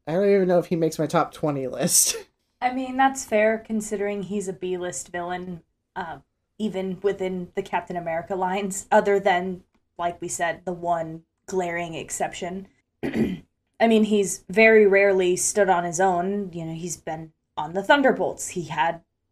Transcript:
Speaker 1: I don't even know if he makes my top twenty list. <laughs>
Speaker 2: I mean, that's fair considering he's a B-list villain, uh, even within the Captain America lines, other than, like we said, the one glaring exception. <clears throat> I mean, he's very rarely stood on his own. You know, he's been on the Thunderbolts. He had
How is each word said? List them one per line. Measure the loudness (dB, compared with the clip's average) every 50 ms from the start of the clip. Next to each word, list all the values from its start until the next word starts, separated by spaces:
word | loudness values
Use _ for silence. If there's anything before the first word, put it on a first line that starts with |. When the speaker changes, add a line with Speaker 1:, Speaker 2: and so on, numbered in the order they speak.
| _ -4
Speaker 1:
I | -2
don't | 2 2 4 4
even | 4 4 4
know | 4 4
if | 2 2
he | 0
makes | 0 0 0 0 0
my | -2 0
top | 2 2 0 0 -2
twenty | -4 -4 -2 -2 -2 -4 -6
list. | -4 -2 -2 0 2 2 2 2 0 -4
<laughs> | -8 _ _ _ _ _ _ -4 -4
Speaker 2:
I | -2 -2
mean, | -2 -6 -4 0 2
that's | 2 2 2 0 -6
fair | 0 2 4 4 4 2 0
considering | -4 -4 -4 -4 -4 -4 -4 -4 -2 -2 -4 -4 -6
he's | -4 -4 -4 -4 -4
a | -6
B-list | -6 -6 -6 -4 -4 -4 -6 -8 -8 -10 -10
villain, | -8 -8 -6 -6 -6 -6 -8 -10 -12 -12 -14 _ _ _ _ _ -12
uh, | -10 -10 -10 -12 -14 -16 _ _ _ _ _ _ -6
even | -6 -6 -4 -4 -4 -6 -4 -2 -2
within | -2 -2 -2 -2 -4 -4 -6 -8 -8 -6
the | -8
Captain | -6 -4 -4 -6 -6 -6 -8
America | -8 -6 -4 -4 -4 -4 -4 -4
lines, | -2 -2 -2 -2 -2 -4 -4 -6 -8 -2 2
other | 4 4 4 4 2 2
than, | 4 2 2 2 0 -4 -6 -10 -12 _ _ _ _ _ _ -6
like | -4 -4 -4 -6
we | -8 -8
said, | -6 -4 -2 -2 -4 -4 -6
the | -8 -8
one | -4 -2 -2 -2 -2 -2 -6 -8 -12 -16 _ _ _ _
glaring | -6 -4 -2 -2 -2 -2 -4 -6 -6 -8
exception. | -10 -10 -8 -6 -6 -6 -6 -6 -6 -8 -8 -8 -10 -12 -14 _ _ _
<clears throat> | _ _ _ -8
I | -4 -2 0 0 0 -2 -6 -10 _ _ _ _ _ _ 0 2 4
mean, | 6 6 4
he's | 4 4 2 2 0 -2 -8 _ -4
very | 2 4 6 8 8 8 8 8
rarely | 6 6 6 4 4 4 2 2 2
stood | 0 -2 -2 2 2 4 4
on | 4 2 0
his | -2 0 2
own. | 2 2 2 2 0 -2 -2 -4 -4 -6 -8
You | -10 -8
know, | -8 -8
he's | -8 -8 -10 -10 -10
been | -10 -10 -10 -10 -10 -14 _ _ _ _ _
on | -8 -6 -4 -4
the | -2 2
Thunderbolts. | 4 4 6 6 4 2 2 0 -2 -4 -6 -10 -10
He | -8 -8 -8
had | -6 -2 -2 -2 -2 -2 -4 _ _ _ _ _ _